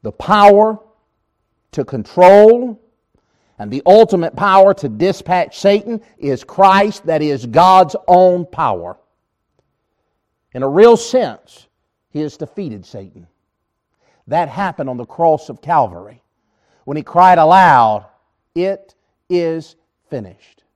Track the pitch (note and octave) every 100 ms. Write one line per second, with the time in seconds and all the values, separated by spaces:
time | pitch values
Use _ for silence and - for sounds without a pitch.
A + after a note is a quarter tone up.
0 | A2 - - G#3 G3+ G3+ A3 G#3+ _ _
1 | _ _ _ _ _ _ _ - C3 C3
2 | G#2+ - F3+ G3+ G#3+ A#3+ B3 G#3+ _ _
3 | _ _ _ _ _ _ G#2 C3 - G#3
4 | A3 F#3+ E3 - G3+ F#3+ G3 F#3+ C#3+ G#2+
5 | F#3 F#3 - F3+ D#3+ - G3+ G#3 G#3 A3+
6 | _ _ C#3 B2+ - - G3 G3 G#3 -
7 | D#3 D#3 D3+ C3+ A#2+ B2+ F3+ F#3 F3+ -
8 | - F3+ F#3 F3+ E3 - C#3 F#2 E2+ F#2
9 | _ _ _ _ _ _ _ _ _ _
10 | _ _ _ _ _ B2 C3+ D#3 A3+ A3+
11 | - B3+ F3 G#2+ _ _ _ _ _ _
12 | _ D3+ D3+ _ D#3+ - F3 G#2 F2 G#2+
13 | G2 _ E2+ _ _ _ _ _ _ _
14 | _ _ _ D#3+ D#3+ B2+ G3 D#3+ C3+ B2
15 | A#2+ - E3 D#3 - A#2 D3+ E3 A2+ E2+
16 | G2 _ _ _ _ _ _ _ - D3
17 | - F3 F#3 F3 D#3 F#3 F3 C3 A2+ G#2
18 | - _ _ _ _ E3+ F#3 G3 _ _
19 | _ _ _ F3+ E3+ E3 D#3 _ _ _
20 | _ C#3 G2 _ _ _ _